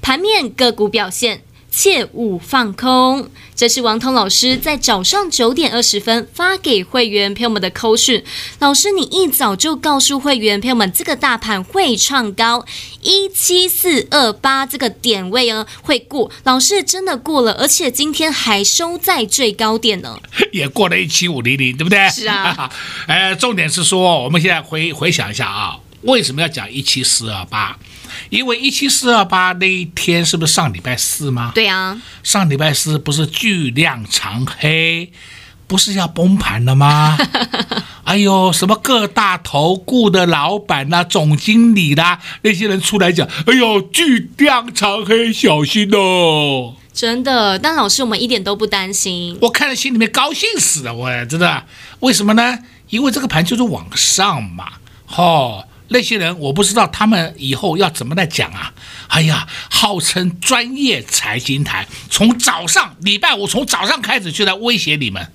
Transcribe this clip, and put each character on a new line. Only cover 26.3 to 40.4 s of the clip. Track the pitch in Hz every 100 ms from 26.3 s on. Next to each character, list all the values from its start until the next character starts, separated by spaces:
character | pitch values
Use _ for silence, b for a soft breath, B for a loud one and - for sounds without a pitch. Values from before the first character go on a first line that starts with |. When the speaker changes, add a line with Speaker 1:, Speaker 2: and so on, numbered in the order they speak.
Speaker 2:
么 | 135
要 | 165
讲 | 131 98
一 | 131
七 | - 135
四 | 123 - 113
二 | 101
八？ | - 107 101 - B B B B B
因 | 214
为 | 254 240
一 | 269
七 | - 277
四 | - 247
二 | 233
八 | 185 185 185
那 | 180 185
一 | 185 170
天 | - - 170
是 | 170 175
不 | 160
是 |
上 | - 156
礼 | 92
拜 | 123
四 | 127 - - 147
吗？ | 123 120
Speaker 1:
对 | 220 214
啊。 | 185 190 208 B B
Speaker 2:
上 | - 208 180
礼 | 139
拜 | 156
四 | 143 156 151
不 | -
是 | 147 156
巨 | - 220 185 139
量 | 120 165 127 98
长 | - 98 107 131
黑， | - 151 160 165 165 175 B B B B B -
不 | 190
是 | 196
要 | 196 170
崩 | - 180 196
盘 | - 104
了 | 123
吗？ | 135 143 147 151 151 - 262 - -
Speaker 1:
<laughs> | - - - -
Speaker 2:
哎 | - 196
呦， | 196 190 185
什 | 170 185
么 | 214
各 | - 247 202
大 | 226 202 180
投 | - 143 156
顾 | 190 - 254 214
的 | 185 175
老 | 156